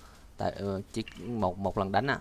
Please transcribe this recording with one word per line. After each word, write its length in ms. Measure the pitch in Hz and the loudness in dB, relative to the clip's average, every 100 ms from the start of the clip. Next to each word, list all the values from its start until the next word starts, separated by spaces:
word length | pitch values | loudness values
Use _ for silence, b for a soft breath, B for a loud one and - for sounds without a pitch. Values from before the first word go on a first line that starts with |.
| B B B - | B B B -4
Tại, 140 | 95 | -2
ờ, 300 | - 101 95 104 | 0 -2 -2 -4
chỉ 100 | - 110 - | -6 -6 -8
một, 400 | 90 117 95 92 | -6 0 2 2
một 200 | 98 110 | 0 2
lần 140 | 95 | 2
đánh 160 | 98 135 | 4 2
à, 120 | 117 | 0